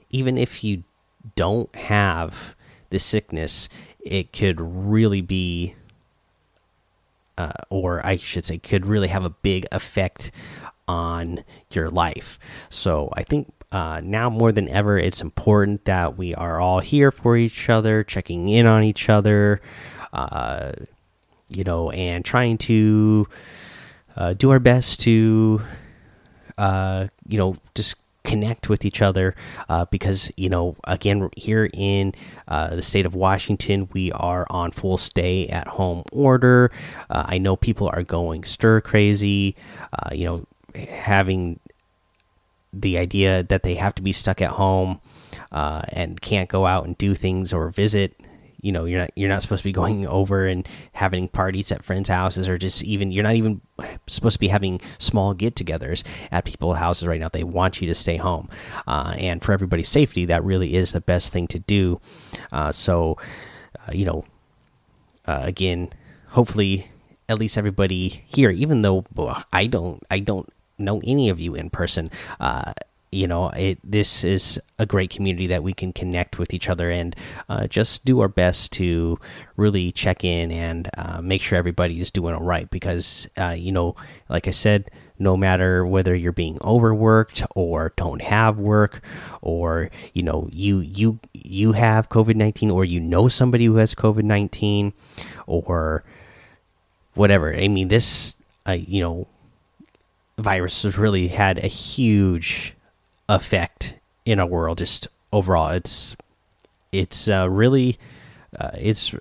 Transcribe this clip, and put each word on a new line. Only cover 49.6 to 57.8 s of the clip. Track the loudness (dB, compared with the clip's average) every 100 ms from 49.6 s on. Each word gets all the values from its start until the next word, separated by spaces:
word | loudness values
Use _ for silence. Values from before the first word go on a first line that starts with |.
to | -2
be |
going | -2 0 -2 0
over | 0 0 0 0
and | -2 -6 -14 -18
having | -4 -2 -2 -4
parties | -2 -2 -2 -4
at | -6
friends' | -4 -4 0
houses, | 0 0 -2 -2
or | -2
just | -2 -2
even, | -2 -2 -2
you're | 0
not | 2
even | 2 2 -2 -8 -16 -16 -16 -8
supposed | 0 0
to | 2
be | 2
having | 2 0 -4 -8 -4
small | 0 2 2
get-togethers | 0 -2 -4 -6 -6 -4 -6 -6 -14 -6
at | -4
people's | -4 -4 -2 0
houses | 0 -2 -2
right | -4
now. | -4
They | -6
want | -4 0 0 -2